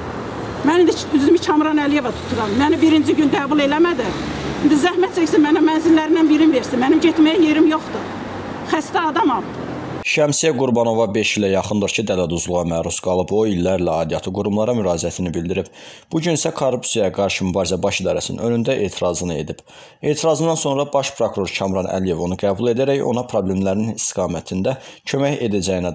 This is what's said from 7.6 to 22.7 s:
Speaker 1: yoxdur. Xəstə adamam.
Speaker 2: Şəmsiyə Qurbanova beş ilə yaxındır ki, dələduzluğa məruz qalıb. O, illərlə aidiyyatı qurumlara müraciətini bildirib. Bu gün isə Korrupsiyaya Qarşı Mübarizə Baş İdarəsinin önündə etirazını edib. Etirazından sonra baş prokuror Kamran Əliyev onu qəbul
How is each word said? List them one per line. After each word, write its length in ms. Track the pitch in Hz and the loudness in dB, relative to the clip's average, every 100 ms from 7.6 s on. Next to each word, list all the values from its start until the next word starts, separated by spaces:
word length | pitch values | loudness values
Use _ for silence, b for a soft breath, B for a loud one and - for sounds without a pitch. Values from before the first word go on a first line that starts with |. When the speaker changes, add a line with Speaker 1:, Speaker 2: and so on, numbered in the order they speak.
| 320 | 4
Speaker 1:
yoxdur. 340 | 320 - 208 180 - - - - - - | 2 -2 -8 -8 -10 -10 -10 -10 -10 -4
Xəstə 340 | 320 294 381 330 | -4 -2 -2 0
adamam. 340 | 320 302 226 - - - - - - - | 0 2 0 -4 -8 -10 -10 -10 -8 -2
Speaker 2:
Şəmsiyə 440 | - 147 139 165 127 | 2 2 2 0 2
Qurbanova 480 | 131 117 117 113 113 | 2 2 2 2 2
beş 240 | 107 104 - | 0 0 0
ilə 120 | 101 | 2
yaxındır 400 | 95 - 104 98 | 0 0 0 0
ki, 100 | - 104 | -2 -2
dələduzluğa 560 | 95 87 85 87 87 85 | 0 0 -2 -2 -2 0
məruz 320 | 82 82 - | -2 -2 -4
qalıb. 260 | 95 90 90 101 | -2 -2 0 0
O, 80 | 110 | 0
illərlə 520 | 92 90 95 85 80 | 0 0 0 0 0
aidiyyatı 300 | 82 82 - | -2 -4 -6
qurumlara 400 | 95 101 101 110 | -4 -2 0 0
müraciətini 600 | 120 92 85 85 - 90 85 | 0 0 -2 -4 -6 -6 -4
bildirib. 320 | 85 90 87 B B B B | -4 -4 -6 B B B B
Bu 100 | 165 | -4
gün 140 | 165 151 | -2 -2
isə 140 | 165 156 | -2 -2
Korrupsiyaya 560 | 135 123 - 117 95 | -2 -2 -4 -2 -2
Qarşı 320 | 90 98 - 95 | 0 -2 -2 -2
Mübarizə 320 | 92 87 90 | -2 -2 -2
Baş 160 | 98 - | -2 -2
İdarəsinin 380 | 92 - - 92 113 | -4 -4 -6 -6 -2
önündə 300 | 117 113 131 98 | -2 -2 -2 -4
etirazını 500 | - 92 85 87 78 | -2 -4 -2 -4 -6
edib. 180 | 73 - B B B B | -8 -10 B B B B
Etirazından 540 | - 147 160 147 165 165 | -4 0 0 0 0 -2
sonra 300 | 147 139 143 | -2 -2 -2
baş 180 | 139 135 - | -2 -2 -2
prokuror 340 | 110 101 90 - | -2 -2 -4 -4
Kamran 300 | 98 92 90 | -2 -2 -2
Əliyev 320 | 92 95 82 87 | -2 -2 -2 -2
onu 120 | 92 | -2
qəbul 320 | 101 98 120 | -2 0 0